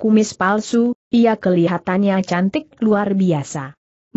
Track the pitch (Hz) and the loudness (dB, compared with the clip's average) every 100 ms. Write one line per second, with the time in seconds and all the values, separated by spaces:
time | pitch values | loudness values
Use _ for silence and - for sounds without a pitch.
0 | 220 220 214 - 185 214 214 233 240 240 | 2 2 2 -2 -2 -2 -2 0 0 -4
1 | _ 233 233 220 196 180 170 175 - 185 | _ 2 2 2 0 2 2 -2 -4 0
2 | 202 190 185 175 190 311 311 _ 220 208 | 0 0 -2 -2 0 -2 -8 _ 0 0
3 | 208 196 185 151 139 151 135 - _ _ | 0 0 0 0 -4 -10 -12 -16 _ _
4 | _ | _